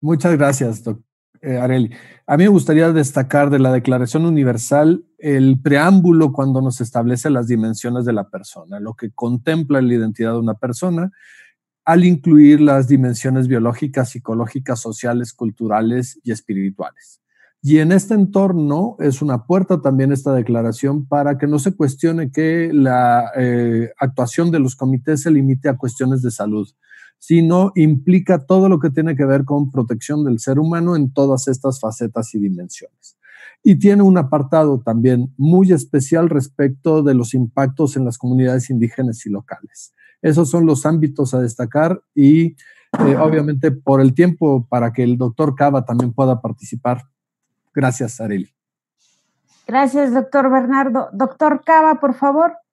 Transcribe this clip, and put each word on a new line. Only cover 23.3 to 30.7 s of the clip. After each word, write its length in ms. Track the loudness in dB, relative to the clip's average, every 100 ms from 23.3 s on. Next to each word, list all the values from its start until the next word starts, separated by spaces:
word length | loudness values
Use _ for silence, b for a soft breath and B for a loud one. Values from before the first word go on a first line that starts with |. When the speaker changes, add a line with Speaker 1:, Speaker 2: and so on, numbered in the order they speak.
| -2
Speaker 1:
eh, 540 | -2 0 0 -2 -4 -4
actuación 540 | -6 -4 -4 -2 -2
de 80 | 0
los 160 | -2 -2
comités 460 | -4 -4 -2 -4
se 100 | 0
limite 360 | 0 2 0 -2
a 80 | -4
cuestiones 460 | -6 -4 -4 -2
de 80 | -4
salud, 380 | -6 -6 -6 -8 _ b b b b
sino 540 | 0 2 4 2 2
implica 720 | 2 2 2 2 0 2 -2 2
todo 220 | 2 4
lo 100 | 2
que 120 | 0
tiene 260 | -2 -2 -2
que 80 |
ver 200 | 0 0
con 280 | 0 -2 -2
protección 500 | -4 -4 -6 -6 -4
del 140 | -2 -2
ser 220 | -2 -2
humano 340 | 0